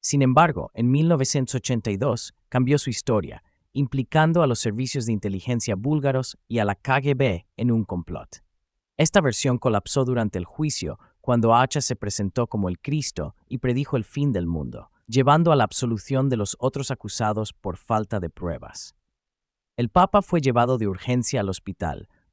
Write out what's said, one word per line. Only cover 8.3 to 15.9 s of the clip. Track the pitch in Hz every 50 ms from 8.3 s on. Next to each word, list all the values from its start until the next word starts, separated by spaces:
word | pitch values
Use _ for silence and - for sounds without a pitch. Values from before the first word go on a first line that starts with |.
| - - _ _ _ _ _ _ _ _ _ _ _
Esta | - - 160 - 202
versión | 165 139 107 - - 135 123 120
colapsó | - 131 110 101 - - - 143 131
durante | 123 127 120 113 104 - 95
el | 90
juicio, | - - - 156 151 - - - 78 73 - _ _ _ _
cuando | _ - - 120 113 113 113
Acha | 120 131 127 - 156
se | 123 - 120
presentó | - - 104 - - 104 95 - - 120
como | - - 110 98 92
el | 90 -
Cristo | _ - 143 151 139 - - - 78 - - _ _ _
y | 123 123
predijo | - 127 120 127 143 - -
el | 127 107
fin | - - 139 143 143 120
del | 95 87
mundo, | 85 85 78 71 60 58 - - _ _ _ _
llevando | - 110 131 131 131 143 156 170 170 156
a |
la | 139 113
absolución | 104 - - - 117